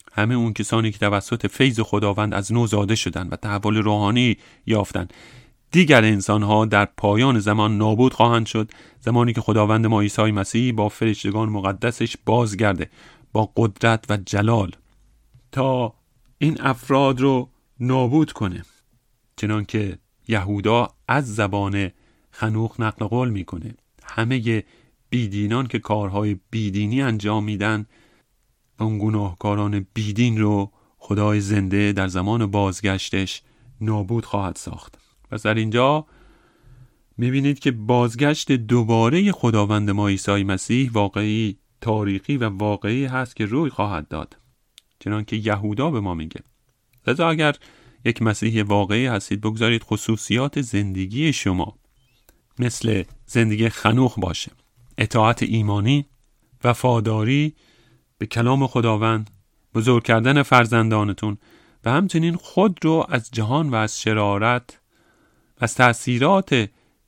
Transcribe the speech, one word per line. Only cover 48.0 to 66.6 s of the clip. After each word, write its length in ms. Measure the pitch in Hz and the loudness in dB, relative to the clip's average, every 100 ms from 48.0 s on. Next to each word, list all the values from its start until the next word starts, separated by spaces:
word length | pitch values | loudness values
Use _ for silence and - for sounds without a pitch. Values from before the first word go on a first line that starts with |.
| 117 | -4
یک 160 | 120 | 0
مسیحی 400 | 110 104 110 110 | -2 0 -2 0
واقعی 440 | 101 101 98 107 131 | 0 0 0 0 0
هستید، 360 | 104 - 104 | -4 -4 -4
بگذارید 420 | 110 110 117 113 | -4 -2 0 0
خصوصیات 800 | - 107 - 110 - 117 143 147 | -2 -6 -2 -4 0 -2 0 -4
زندگی 720 | 123 101 101 92 95 120 160 | -4 -2 -2 -4 -6 -2 -2
شما 440 | 131 101 90 - - _ _ _ _ _ _ _ - | 0 -2 -2 -4 -10 _ _ _ _ _ _ _ -4
مثل 440 | 120 - 113 98 - - - | -4 -2 -2 -2 -4 -14 -4
زندگی 440 | 123 110 107 113 | 0 2 2 0
خنوخ 500 | - 107 120 127 - | 2 2 4 2 0
باشه: 320 | 92 80 - _ _ _ - - | -6 -6 -10 _ _ _ -18 -4
اطاعت 460 | 110 117 110 120 | -2 2 2 2
ایمانی، 600 | - 113 104 101 107 143 139 _ _ _ _ _ | -2 -2 -2 0 0 0 -2 _ _ _ _ _
وفاداری 920 | 120 120 127 117 110 110 110 139 151 - _ _ _ _ _ - | -2 0 2 0 0 -2 0 0 0 -4 _ _ _ _ _ -12
به 80 | - | -8
کلام 420 | 117 120 135 131 | -2 0 2 0
خداوند، 640 | 127 113 107 113 110 107 _ _ _ _ | 0 0 2 0 0 -4 _ _ _ _
بزرگ 300 | 113 117 120 | -2 2 2
کردن 400 | - 113 127 143 | 4 2 4 2
فرزندانتون 920 | 139 127 117 117 113 107 104 98 107 101 _ - _ _ 113 | 4 4 4 4 4 2 0 -2 -6 -6 _ -20 _ _ -2
و 60 | |
همچنین 440 | 143 190 165 165 170 | 0 0 0 0 -2
خود 440 | - - 208 175 156 | -4 2 2 2 0
رو 200 | 160 - | 0 0
از 200 | 127 - | -4 -4
جهان 380 | 117 107 143 156 | -4 -2 0 0
و 60 | 113 | 0
از 260 | 110 - | -2 -2
شرارت 800 | 110 107 101 101 110 123 - - _ _ _ _ _ _ _ - | -2 0 2 2 0 0 -4 -20 _ _ _ _ _ _ _ -4
و 20 | |
از 120 | 117 - | -4 4
تأثیرات 920 | 123 117 - 120 147 196 - 127 | 4 4 -2 0 2 2 2 0